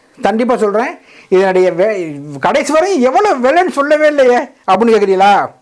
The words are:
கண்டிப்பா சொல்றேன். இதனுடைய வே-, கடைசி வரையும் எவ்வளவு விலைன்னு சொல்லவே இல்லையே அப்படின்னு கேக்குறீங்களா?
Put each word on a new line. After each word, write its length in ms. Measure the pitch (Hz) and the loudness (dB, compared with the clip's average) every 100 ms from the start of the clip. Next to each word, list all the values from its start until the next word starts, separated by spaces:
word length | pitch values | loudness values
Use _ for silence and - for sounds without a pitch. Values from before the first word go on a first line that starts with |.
| _ - | _ -6
கண்டிப்பா 360 | 202 220 247 220 | -4 -2 -2 -2
சொல்றேன். 420 | 208 202 285 - _ - - | -2 -2 -4 -8 _ -18 -2
இதனுடைய 440 | 185 190 180 185 | 0 2 2 0
வே-, 480 | 165 214 202 160 143 147 139 | 0 -2 -2 -8 -10 -14 -6
கடைசி 340 | 170 262 285 | -2 -2 0
வரையும் 280 | 311 392 339 | 0 0 0
எவ்வளவு 480 | 254 330 415 277 247 | 0 2 0 0 0
விலைன்னு 220 | 339 359 | 0 0
சொல்லவே 360 | 277 285 302 302 | -2 0 2 2
இல்லையே 300 | 285 254 240 | 2 2 2
அப்படின்னு 580 | - _ - 190 233 214 | -2 _ -2 0 2 2
கேக்குறீங்களா? 540 | 196 185 202 190 127 - | 2 2 2 2 -2 -8